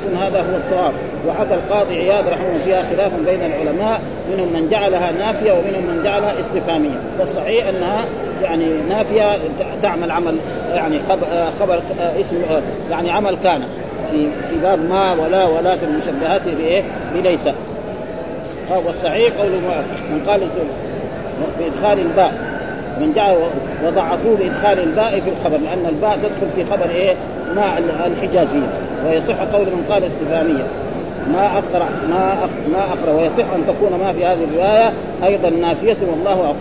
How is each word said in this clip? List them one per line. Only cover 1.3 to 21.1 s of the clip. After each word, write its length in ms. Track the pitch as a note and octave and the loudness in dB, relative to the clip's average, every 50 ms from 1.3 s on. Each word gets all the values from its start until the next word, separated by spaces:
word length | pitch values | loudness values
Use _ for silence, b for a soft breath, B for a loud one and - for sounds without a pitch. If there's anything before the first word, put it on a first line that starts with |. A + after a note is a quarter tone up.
| C3+ C3 - C3+ F3+ | 0 0 0 0 0
القاضي 420 | F3+ - - G3+ G#3 G3+ - F3 | 0 0 0 0 0 2 0 0
عياض 320 | E3 F3+ F#3 G3+ G3+ F#3+ | 0 2 2 2 2 2
رحمه 200 | F#3 E3+ - F3+ | 0 0 0 0
الله 120 | F#3 E3+ D3+ | 0 0 0
فيها 240 | - F#3 F#3 F#3 F3+ | 0 2 2 2 0
خلاف 280 | - F#3 F3+ G3+ F#3+ F3 E3+ D#3 | 0 0 0 0 0 0 0 0
بين 140 | F3+ F#3 F#3 | 0 0 0
العلماء، 600 | F3+ D#3+ D3+ D3+ D#3 D3+ D3 F3+ G#3 A3 A3+ F#3+ - - - - - E3+ | 0 -2 -2 -2 0 0 0 0 0 0 0 -2 -4 -6 -8 -8 -6 -4
منهم 160 | F#3+ F#3+ F3+ | -2 0 0
من 200 | F3 E3 E3 D#3+ D#3 | 0 0 0 2 2
جعلها 400 | A3 G#3 G3+ G3 F#3 F3 F3+ F3 | 2 2 2 2 2 2 2 0
نافية 400 | E3 F3 G3+ A3 G#3+ - G#3+ G#3+ | 0 0 0 -2 0 2 2 4
ومنهم 320 | F#3+ F3 F#3 G3 G3 F#3+ F3+ | 4 4 2 0 0 -2 -2
من 180 | F3 E3+ E3 D#3 | -2 0 0 0
جعلها 360 | G3+ G3 G3+ G#3 G#3 F#3+ E3 | 0 0 0 0 0 0 -2
استفهامية، 600 | F3 - - F3+ D3 E3 E3 D#3 D3+ D3 C3 A#2 B2 C3+ - - | -4 -2 -2 -2 0 0 0 2 0 0 -2 -4 -6 -4 -2 -2
والصحيح 480 | F#3 - - F3+ D3 E3 A3 A#3 A3 | -2 -2 -2 -2 0 2 2 2 2
أنها، 380 | G3 F#3+ F#3 E3+ F3+ G#3 G#3+ A#3 A#3 - - - - - - F#3+ | 0 0 -2 -2 0 -2 -2 -2 -4 -6 -6 -6 -6 -4 -2 -2
يعني، 220 | E3+ E3 E3 E3 E3 D#3+ D#3 D3+ E3 | 0 0 0 0 0 0 0 0 0
نافية 480 | G3 G#3+ G#3 - G#3 A3 G#3 G#3 G#3 F#3 D#3 D#3 D3 D#3+ F#3+ - D#3+ D#3+ F3 | 0 0 0 2 2 2 4 2 2 0 -2 -4 -4 -4 -4 -6 -4 -2 -2
تعمل 280 | G3+ E3+ E3 F3 E3+ | -2 0 -2 -2 -2
عمل، 260 | D#3+ E3+ F3 E3 D#3+ D#3+ - - - - - - F3 | 0 0 0 0 -2 -2 -4 -4 -6 -6 -4 -2 -2
يعني، 260 | F3 D#3+ D#3+ D#3 C#3+ - - | -2 0 0 -2 -2 0 0
خب-، 140 | F#3+ E3 D#3+ | 0 0 0
آه، 260 | D#3 E3+ E3+ E3+ E3 G3 - | 0 0 0 0 0 -2 0
خبر، 160 | G3+ F#3 F3 | 0 2 2
آه، 440 | E3+ E3 - F#3 E3+ F3 E3+ D#3 F#3+ | 0 0 -2 -4 -2 -2 -2 0 -2
اسم، 160 | G3 - F3+ E3+ F3 D#3+ | -2 -2 -2 -2 0 0
آه، 100 | D#3 D3+ - - - - - - | 0 0 0 -2 -6 -6 -6 -4
يعني، 200 | E3 D#3+ F3 F3 | -4 -2 -2 0
عمل 260 | E3+ G#3 G#3 G3 F3+ - - | 0 0 0 0 0 0 2
كان. 180 | F#3 E3 C#3 B2+ - - - - - - - - - | 2 2 0 -2 -4 -8 -8 -10 -8 -8 -6 -4 -2
في، 160 | D#3 D3+ D3+ D3+ - - - - | 0 0 0 0 -2 -4 -4 -4
في 60 | E3 D#3+ D#3+ | -2 0 2
باب 160 | F#3 G3 D#3+ D#3+ E3+ | 2 2 2 2 0
ما 240 | F3+ F#3+ G3 F#3 F3+ | 2 2 2 2 2
ولا، 320 | E3 D#3+ D#3+ F#3 F#3+ F#3 | 0 2 2 2 4 4
ولكن 420 | E3+ D#3+ E3 F3 F#3 F#3 - E3+ D#3 D3+ | 4 2 2 2 2 0 0 0 -2 -2
مشبهات 440 | D#3 - F3 C#3+ C#3 D#3+ D#3+ F#3+ G3 - F3 D#3 | -2 -2 -2 -4 -2 0 0 0 0 0 -2 -2
بإيه؟ 260 | C#3+ D#3+ D#3+ F3 G3+ F3+ - - - - - D3+ | 0 0 2 2 2 0 -2 -6 -8 -6 -4 -2
بليس. 320 | F3+ F3+ F#3 F3 C#3 - D3 B2+ - - - - - - - - - - - - - - - - - - - - - - - | 0 2 2 2 2 0 0 -2 -2 -4 -8 -8 -8 -8 -8 -8 -8 -8 -8 -8 -8 -8 -8 -8 -8 -10 -10 -10 -8 -4 -2
ها، 60 | F3+ F#3 E3 | -2 0 0
والصحيح 480 | E3+ D#3+ - F#3 E3 D3 G#3 A#3 A#3 - | -2 -2 -2 -2 0 2 4 2 2 2
قول 160 | G3 G3+ G3 | 2 0 0
ما-، 640 | F#3 F#3 E3+ F3+ F3 D#3 C3+ - - - - - | 0 0 0 0 -2 -2 -2 -4 -6 -6 -6 -4
من 120 | D3+ D3+ - | -4 -2 0
قال 140 | F#3+ G#3 G3 F#3 D#3+ - F3+ D#3+ C#3+ - - - - - - - - | 2 2 2 2 0 -2 -2 -4 -4 -4 -6 -8 -8 -6 -6 -8 -8